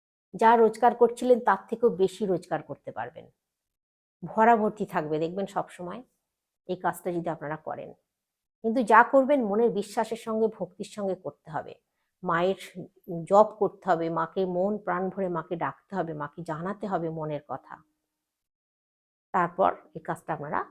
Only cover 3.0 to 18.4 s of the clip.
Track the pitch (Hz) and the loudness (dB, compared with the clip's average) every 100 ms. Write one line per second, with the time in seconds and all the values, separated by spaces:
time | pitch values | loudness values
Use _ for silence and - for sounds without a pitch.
3 | 120 113 120 _ _ _ _ _ _ _ | -12 -14 -20 _ _ _ _ _ _ _
4 | _ _ 175 - 220 233 214 208 196 185 | _ _ -6 2 4 4 2 -4 -6 -4
5 | 151 156 165 185 196 180 156 - 180 208 | -4 -2 -4 -4 -6 -6 -8 -10 -12 -12
6 | 262 _ _ _ _ _ - 180 180 175 | -16 _ _ _ _ _ -10 -4 -4 -4
7 | 185 175 170 156 147 151 - - - - | -4 -4 -4 -6 -8 -10 -10 -12 -12 -18
8 | _ _ _ _ _ _ 226 226 208 220 | _ _ _ _ _ _ -4 0 6 8
9 | 240 269 262 294 214 202 233 185 202 - | 8 6 4 2 2 2 2 0 -4 -4
10 | 220 220 - 220 220 220 175 - 208 - | -6 -6 -6 -2 -2 -2 -10 -10 -14 -8
11 | 196 185 160 - - 151 - - _ _ | -6 -6 -8 -14 -12 -10 -10 -14 _ _
12 | _ _ 180 165 180 185 - 180 - _ | _ _ -4 -2 0 -2 -8 -16 -18 _
13 | - 170 160 202 214 208 196 196 190 165 | -12 -10 2 4 4 2 -2 -2 0 0
14 | 165 165 165 - 185 180 190 208 208 175 | 0 -2 -2 -2 -2 0 -2 -2 -4 -4
15 | 190 190 190 165 165 175 139 - _ 190 | -4 -4 -4 -4 -6 -6 -6 -8 _ -6
16 | 165 151 147 - 170 156 175 208 214 185 | -6 -6 -10 -10 -10 -8 -8 -8 -6 -4
17 | 165 160 156 147 - 131 - - _ _ | -4 -6 -6 -8 -8 -14 -14 -20 _ _
18 | _ _ _ _ | _ _ _ _